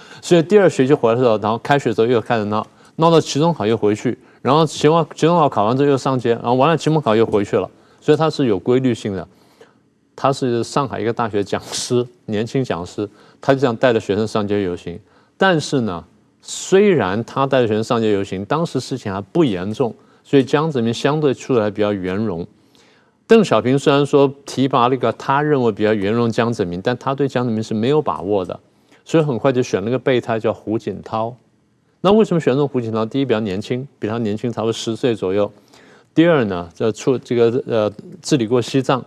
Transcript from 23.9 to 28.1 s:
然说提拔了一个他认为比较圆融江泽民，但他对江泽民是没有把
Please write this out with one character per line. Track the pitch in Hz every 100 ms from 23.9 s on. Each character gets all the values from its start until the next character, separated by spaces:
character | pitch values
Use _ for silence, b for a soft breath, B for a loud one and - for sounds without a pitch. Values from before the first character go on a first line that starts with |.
然 | 143
说 | 143 143 139 135
提 | - - 131
拔 | 139 123
了 |
一 | 131
个 | 120
他 | - - 143
认 | 151 139
为 | 117
比 | 101
较 | 107
圆 | 110 98
融 | 117 117
江 | 117 117
泽 | 113 87
民， | 87
但 | 123 123
他 | 135
对 | 139 139
江 | 127 123
泽 |
民 | 110
是 | 113
没 | 110 120
有 | 151
把 | 104